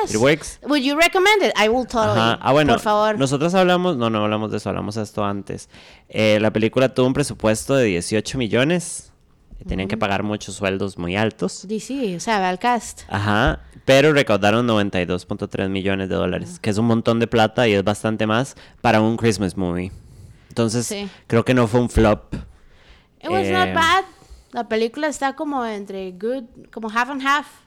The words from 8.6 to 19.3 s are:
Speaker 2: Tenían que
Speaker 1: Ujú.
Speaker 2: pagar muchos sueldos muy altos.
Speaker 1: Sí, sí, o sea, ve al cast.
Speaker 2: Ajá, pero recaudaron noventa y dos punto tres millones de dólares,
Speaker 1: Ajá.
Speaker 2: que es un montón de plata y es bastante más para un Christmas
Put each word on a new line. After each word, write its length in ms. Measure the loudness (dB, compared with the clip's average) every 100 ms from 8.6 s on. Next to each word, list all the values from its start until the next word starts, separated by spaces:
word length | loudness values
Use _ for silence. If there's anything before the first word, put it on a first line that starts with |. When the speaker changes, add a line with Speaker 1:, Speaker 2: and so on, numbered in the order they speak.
| 2 0 -4 -12 -16 _ _ _ _ -16 -8
Speaker 2:
Tenían 200 | -6 -4
que 60 | -2
Speaker 1:
Ujú. 40 |
Speaker 2:
pagar 240 | -2 -2
muchos 320 | -2 -6 -8 -4
sueldos 420 | -4 -2 -4 -6
muy 180 | -4 0
altos. 480 | -2 -2 -8 -8 -8
Speaker 1:
Sí, 120 | -10
sí, 360 | -8 -6 -6 -6
o 40 |
sea, 200 | -2 0
ve 60 | 0
al 120 | -2
cast. 420 | -2 -2 -4 -16 -8
Speaker 2:
Ajá, 500 | -4 0 2 0 -2 -10 -8 2
pero 280 | 4 6
recaudaron 520 | 4 2 2 4 2 2
noventa 360 | 2 2 0
y 40 | -2
dos 200 | -2 -4
punto 240 | -8 -6
tres 180 | -4 -2
millones 380 | -2 -2 -2 -2
de 60 | -2
dólares, 340 | -2 -4 -8
Speaker 1:
Ajá. 80 | -6
Speaker 2:
que 80 | -4
es 80 | 0
un 80 | 2
montón 340 | 2 0 0
de 80 | 0
plata 400 | 2 2 2 2
y 60 |
es 100 | 2
bastante 420 | 0 -2 -4 -2 0
más 280 | 0 -2 -10 -20 -4
para 200 | 2 4
un 160 | 2 2
Christmas 400 | 0